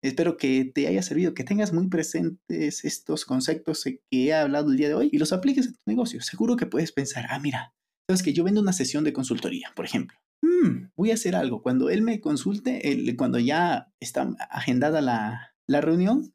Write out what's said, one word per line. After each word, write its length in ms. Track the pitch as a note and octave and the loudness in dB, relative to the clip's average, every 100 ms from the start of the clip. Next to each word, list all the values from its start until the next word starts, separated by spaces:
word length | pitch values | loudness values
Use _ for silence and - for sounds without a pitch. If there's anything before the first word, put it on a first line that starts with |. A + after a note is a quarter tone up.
Espero 320 | C#3 C3 E3+ E3 | -4 0 0 0
que 280 | C#3 C3 | 2 2
te 220 | C3 C#3 D3 | 2 0 0
haya 160 | F#3+ | 0
servido, 320 | F#3 D3 F3 | 0 0 0
que 80 | - | -2
tengas 300 | - G3+ G#3+ | -2 0 0
muy 160 | E3+ F#3 | 0 0
presentes 960 | F3+ D#3 E3 E3 F3 _ D#3+ D#3 D3 | 0 -2 -2 -4 -4 _ -4 -2 -2
estos 400 | - - - D3+ | -6 -8 -6 -6
conceptos 580 | - C3 B2+ D#3 - D#3 | -2 -2 0 -4 -4 -6
que 180 | C3+ B2+ _ | -6 -8 _
he 200 | C3 C3 | 0 2
hablado 360 | D#3 C#3+ C#3+ D3+ | 2 2 0 2
el 60 | C3+ | 2
día 120 | D3 | 2
de 60 | |
hoy 140 | D3+ D4 | 2 2
y 80 | D4+ | 2
los 140 | D#3 | 0
apliques 340 | F#3 C4+ C#4 B3 | 0 2 2 0
en 60 | |
tu 80 | - - | -4 -2
negocio. 340 | A3+ A#3 - | -2 -2 -4
Seguro 340 | - F#3 A3 | -10 -2 0
que 120 | A#3+ - | 0 0
puedes 260 | B2+ D#3+ | -2 -2
pensar, 340 | - C3+ C3 A#2+ | -4 -6 -6 -8
"Ah, 120 | C3 | -6
mira, 320 | D3 B2 - _ _ _ - | -4 -6 -10 _ _ _ -2
sabes 140 | F#3 | 0
que 100 | F#3 | 2
yo 120 | D#3 | 0
vendo 160 | F3 G#3 | 2 2
una 140 | G3 | 2
sesión 280 | F#3 B2+ D3 | 2 0 0
de 120 | D#3 | 0
consultoría, 580 | C3+ B2+ A#2 - F2 - | -2 -2 -2 -2 -6 -10
por 100 | - | -10
ejemplo. 320 | F2 G2+ - - _ _ | -4 -4 -4 -10 _ _
Mm, 460 | D#4 F4+ C4 - - - | 2 4 4 2 -6 -2
voy 140 | G#3 | 0
a 40 | |
hacer 200 | A3+ F#3 | 2 0
algo. 280 | F3+ C#3 C#3+ | 0 0 -2
Cuando 280 | B2+ B2+ C3 | 0 2 2
él 120 | F#3+ | 2
me 180 | A3+ A3 | 2 0
consulte, 720 | D#3 D3 F#3+ G3+ B3+ B2+ C#3+ | 0 0 0 -2 -2 -2 0
él, 240 | C#3 - B2 | 0 -2 0
cuando 240 | C3 B2 | 0 2
ya 500 | A#2+ D3+ F3 C#3+ - _ | 2 2 2 0 -4 _
está 280 | B2+ - C3+ A2 - | -8 -4 -4 -6 -8
agendada 500 | - - B2+ D3 D#3+ | -6 0 2 2 2
la, 540 | C#3 A#2 A2 A#2 - _ - | 2 0 -2 -6 -14 _ -2
la 140 | C#3+ | 0
reunión 520 | D3+ E3 F#3 C4 - | 2 2 4 2 -2